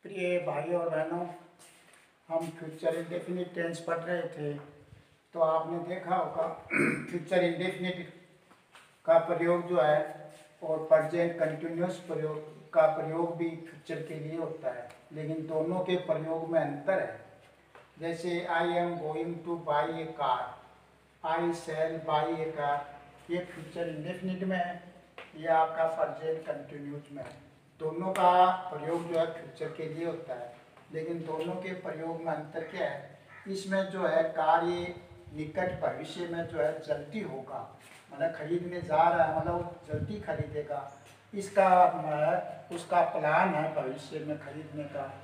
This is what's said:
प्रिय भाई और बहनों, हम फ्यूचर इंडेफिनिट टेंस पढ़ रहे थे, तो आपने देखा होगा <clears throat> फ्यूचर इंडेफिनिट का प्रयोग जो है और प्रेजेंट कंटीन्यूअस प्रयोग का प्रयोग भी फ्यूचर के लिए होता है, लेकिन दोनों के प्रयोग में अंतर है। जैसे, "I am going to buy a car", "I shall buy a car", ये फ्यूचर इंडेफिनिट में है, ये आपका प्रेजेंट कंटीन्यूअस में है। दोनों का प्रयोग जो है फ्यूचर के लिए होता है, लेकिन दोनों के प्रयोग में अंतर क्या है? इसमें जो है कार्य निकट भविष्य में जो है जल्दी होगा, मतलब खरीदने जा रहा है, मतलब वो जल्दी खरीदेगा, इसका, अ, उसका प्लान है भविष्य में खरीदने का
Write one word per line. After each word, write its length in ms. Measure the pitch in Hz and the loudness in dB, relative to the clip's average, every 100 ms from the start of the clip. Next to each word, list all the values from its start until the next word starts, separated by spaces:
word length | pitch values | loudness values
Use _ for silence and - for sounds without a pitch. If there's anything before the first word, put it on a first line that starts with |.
प्रिय 360 | 180 185 180 180 | -10 -2 2 2
भाई 340 | - 147 160 | 0 -2 0
और 140 | 175 170 | 0 2
बहनों, 380 | 156 160 175 170 - - _ - - - - _ _ _ | 0 0 -2 -4 -8 -18 _ -20 -20 -20 -20 _ _ _
हम 220 | 165 170 | -2 -2
फ्यूचर 440 | - 160 156 165 | -8 -12 -2 0
इंडेफिनिट 600 | 165 165 175 175 180 175 | 0 -2 -6 -4 -4 -4
टेंस 260 | 180 170 165 | -4 -4 -4
पढ़ 160 | - 170 | -2 -2
रहे 260 | 170 175 | 0 -2
थे, 360 | 170 160 147 143 - - - - _ _ _ | -4 -6 -6 -6 -10 -20 -20 -20 _ _ _
तो 80 | 170 | 2
आपने 380 | 160 160 170 170 | 4 4 2 -4
देखा 380 | 170 180 - 190 | -4 -6 0 0
होगा 320 | - 165 160 - | 0 0 -2 -4
<clears throat> 80 | - - 143 - | 0 2 4 2
फ्यूचर 400 | - 175 156 180 | -4 -6 2 4
इंडेफिनिट 680 | 175 170 185 185 180 180 170 - - - _ - _ - - _ | 4 2 -2 -2 -4 -4 -8 -14 -20 -20 _ -20 _ -20 -20 _
का 140 | - 165 | 6 6
प्रयोग 500 | 170 165 170 175 170 | 6 2 4 2 4
जो 120 | 175 | 4
है 500 | 151 151 - - - - - - | 6 6 2 -6 -14 -18 -20 -10
और 160 | 156 156 | -4 -2
प्रेजेंट 600 | 156 156 156 170 170 170 | 6 6 6 2 0 2
कंटीन्यूअस 580 | 156 156 165 165 180 - | 0 0 -6 -2 -2 -4
प्रयोग 760 | - 156 156 151 - - - | -6 -4 -4 -4 -10 -16 0
का 160 | 165 156 | 4 6
प्रयोग 500 | - 156 165 170 165 | 4 -2 -2 -2 -2
भी 140 | 170 | -4
फ्यूचर 520 | 160 - - - - | -4 -14 -18 -8 -8
के 120 | 160 | -6
लिए 240 | 156 147 165 | -8 -6 -6
होता 320 | - - - | -6 -4 -6
है, 180 | - - - - | -6 -12 -18 -14
लेकिन 340 | 151 151 160 156 | -8 -6 -4 -2
दोनों 340 | 156 165 180 | -2 0 -2
के 160 | 185 175 | 0 0
प्रयोग 540 | - 156 160 165 165 | 2 -2 0 -4 2
में 100 | 165 | 2
अंतर 400 | 147 143 - 190 | 2 -2 0 0
है। 200 | - - - - - - _ - - - | 0 -6 -16 -20 -20 -20 _ -20 -20 -8
जैसे, 460 | 165 165 180 170 175 | -6 -4 -2 -2 0
"I 100 | 170 | 2
am 320 | 175 175 175 | 2 2 2
going 400 | 170 151 160 170 165 170 | 0 -4 -2 -4 -4 -4
to 100 | 165 156 | -4 0
buy 160 | 147 | 2
a 220 | 156 165 160 151 | 2 -2 -6 -2
car", 220 | 139 131 - - - - _ _ _ _ | 0 0 -2 -10 -20 -20 _ _ _ _
"I 160 | 165 165 | -2 0
shall 580 | 170 170 - 156 160 160 160 | 0 -2 -4 0 0 0 0
buy 140 | 151 | 2
a 280 | 165 160 160 156 | 2 0 -2 -2
car", 180 | 143 180 - - - - - | 0 0 -2 -14 -20 -20 -4
ये 80 | 175 | -4
फ्यूचर 500 | 180 165 151 175 170 | -4 -12 -12 -6 -4
इंडेफिनिट 560 | 151 151 180 185 185 | -4 -6 -4 -4 -2
में 120 | 190 185 | 0 0
है, 260 | 175 180 - - - - - 156 | -2 -4 -12 -20 -20 -20 -18 -8
ये 120 | 165 | 4
आपका 360 | - 160 - | 6 6 4
प्रेजेंट 640 | 160 160 143 139 160 160 - | 0 2 -2 0 -2 -2 -4
कंटीन्यूअस 640 | 139 143 147 143 147 - | -6 -6 -10 -10 -10 -12
में 120 | 143 | -12
है। 240 | - - - - _ _ | -12 -14 -20 -20 _ _
दोनों 320 | 156 165 185 | -4 -2 -2
का 380 | 190 180 180 180 | 4 6 10 8
प्रयोग 640 | 185 - 151 156 170 170 | 6 -2 -6 -2 -2 0
जो 60 | 165 | 2
है 80 | 165 | 2
फ्यूचर 480 | - - - 151 156 | -2 -12 -8 -8 -6
के 120 | 156 | -8
लिए 180 | 156 170 | -4 -4
होता 280 | - - | -4 -8
है, 220 | 123 120 - - - - | -8 -10 -14 -20 -20 -10
लेकिन 260 | 151 160 170 | -6 -4 -6
दोनों 360 | 160 156 170 | -4 -4 -4
के 180 | 170 185 | -4 -6
प्रयोग 500 | 180 - 156 165 165 | -8 -8 -6 -6 -4
में 100 | 165 | -4
अंतर 280 | 147 151 165 | -4 -4 -8
क्या 280 | 160 185 165 | -8 -2 -2
है? 300 | 139 - - - - 196 | -4 -12 -20 -20 -16 -8
इसमें 420 | 190 190 190 190 | -6 0 0 0
जो 160 | 185 170 | 0 2
है 160 | - | 4
कार्य 720 | 160 160 156 165 170 175 175 - - - - | 2 2 6 6 4 0 -4 -8 -14 -20 -14
निकट 460 | 151 151 190 180 - | -8 -6 -2 -2 0
भविष्य 480 | 147 - 160 180 170 | -2 -2 -8 -8 -6
में 200 | 170 165 | -4 -4
जो 100 | 165 | 0
है 240 | 151 160 | 0 0
जल्दी 380 | - - - 220 | -4 -4 -4 -6
होगा, 560 | 175 135 127 127 - - - - - | -6 -8 -8 -10 -10 -16 -20 -20 -18
मतलब 220 | 139 - | -2 -2
खरीदने 460 | - 151 175 175 175 | -2 -2 -2 -2 -6
जा 260 | 151 151 170 | 0 6 6
रहा 180 | 170 160 | 6 4
है, 140 | 160 | 4
मतलब 140 | 175 | 0
वो 220 | 170 - - - | -2 -4 -10 -6
जल्दी 280 | 151 - 208 | -4 -4 -6
खरीदेगा, 720 | - 151 - 147 147 - - - - - - | -4 -4 -2 -4 -4 -4 -6 -14 -20 -20 -10
इसका, 340 | 202 190 202 185 180 | -8 0 6 8 10
अ, 880 | 180 160 156 151 147 - - - - | 8 6 -2 2 4 2 0 -10 -10
उसका 260 | 170 - 175 | -10 2 4
प्लान 540 | - - 151 156 - | 4 2 4 4 4
है 200 | 151 156 | 4 0
भविष्य 440 | 151 131 139 - 156 | -2 -4 -6 -8 -8
में 200 | 151 151 | -4 -6
खरीदने 460 | - 151 156 151 | -6 -12 -10 -8
का 300 | 143 143 139 - | -6 -6 -8 -10